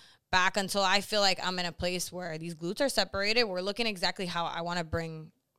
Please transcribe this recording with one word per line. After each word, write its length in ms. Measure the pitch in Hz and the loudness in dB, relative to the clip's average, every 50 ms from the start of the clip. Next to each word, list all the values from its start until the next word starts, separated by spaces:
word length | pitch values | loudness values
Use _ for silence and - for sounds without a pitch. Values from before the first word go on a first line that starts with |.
| - - - _ _ _ | -20 -20 -20 _ _ _
back 260 | - 185 180 190 - | 2 4 4 4 2
until 260 | 208 196 170 - 202 | 0 -2 0 0 2
I 200 | 196 185 190 202 | 4 4 4 4
feel 180 | 196 - 214 208 | 2 2 2 4
like 240 | 202 190 185 - - | 4 4 4 2 0
I'm 120 | 180 185 180 | -2 -2 -2
in 80 | 175 | -2
a 60 | 175 | -4
place 380 | 156 - 175 180 180 180 - - | -4 -2 -2 -2 0 -2 -4 -6
where 280 | 175 180 180 175 156 160 | -6 -8 -8 -8 -8 -8
these 160 | 165 170 170 | -8 -8 -8
glutes 260 | 151 170 170 220 - | -6 -4 -4 0 0
are 80 | 285 262 | 0 2
separated. 560 | - 220 196 - - 196 196 208 220 240 240 | 2 2 0 0 -2 -2 0 2 4 4 4
We're 160 | 208 180 180 | 2 0 -2
looking 260 | 185 202 202 220 233 | -2 -2 -2 0 -2
exactly 400 | 220 208 175 185 175 185 - 190 | -2 0 0 0 -2 0 -2 -4
how 200 | 175 170 170 170 | -4 -2 -2 -2
I 160 | 151 139 170 | -2 -4 -4
wanna 220 | 170 170 175 180 165 | -4 -2 -2 -2 -2
bring 460 | 156 165 165 165 165 160 156 156 160 - _ _ _ _ | -2 -4 -4 -4 -6 -8 -12 -14 -16 -20 _ _ _ _